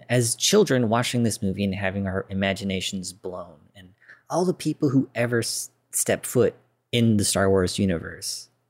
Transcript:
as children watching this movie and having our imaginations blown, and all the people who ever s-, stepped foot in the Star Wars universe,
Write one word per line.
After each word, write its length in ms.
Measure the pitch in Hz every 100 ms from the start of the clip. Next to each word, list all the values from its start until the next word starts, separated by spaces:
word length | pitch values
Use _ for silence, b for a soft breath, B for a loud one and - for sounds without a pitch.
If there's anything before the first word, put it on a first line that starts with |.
| -
as 260 | 123 117 -
children 540 | - 208 185 127 113
watching 340 | 113 123 123
this 180 | 117 101
movie 220 | 98 95
and 120 | 101 92
having 320 | 98 98 98
our 180 | 95 -
imaginations 840 | 95 98 92 98 95 - 95 90
blown, 420 | 90 92 90 87 76 92 98
and 140 | 92 _ b b -
all 160 | 156 185
the 80 |
people 360 | - 156 156 147
who 200 | 135 123 113
ever 240 | 120 120
s-, 300 | 110 - - _ _
stepped 340 | - - 98 -
foot 300 | 127 104 - _ _ _
in 260 | 117 117 104
the 80 | 101
Star 240 | 95 98
Wars 280 | 98 90 -
universe, 720 | 98 82 - 85 - - - _ _